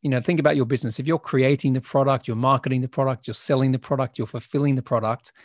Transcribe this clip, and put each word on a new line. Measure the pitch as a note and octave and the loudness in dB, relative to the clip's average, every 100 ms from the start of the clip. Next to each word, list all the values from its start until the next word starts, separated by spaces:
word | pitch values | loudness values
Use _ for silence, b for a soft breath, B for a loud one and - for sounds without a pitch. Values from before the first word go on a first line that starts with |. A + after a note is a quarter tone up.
you | D3+ | -2
know, | B2+ | -2
think | A#2+ E3+ | 0 2
about | D3 D3 | 2 2
your | |
business. | A#2 C3 B2 - | 0 -2 -2 -4
If | C3+ | -2
you're | E3 | -2
creating | - C3+ C3 C#3+ C#3+ | 0 2 2 2 0
the | C3 | -2
product, | - C#3 C#3 C3 - | 0 0 2 0 -2
you're | A2 | -2
marketing | C3 C3+ C3+ B2+ | 2 2 0 -2
the | B2+ | -2
product, | - C3+ B2+ - | -2 -2 -2 -4
you're | |
selling | G#2+ - C3+ C3 | -4 0 2 2
the | C3 | 0
product, | - C3+ B2+ - | -2 -2 -2 -4
you're | A2 | -8
fulfilling | B2 - C#3+ C#3+ | -8 -6 -2 0
the | C3 | 0
product, | - A#2+ A2 A#2+ - - | 0 0 0 -4 -8 -20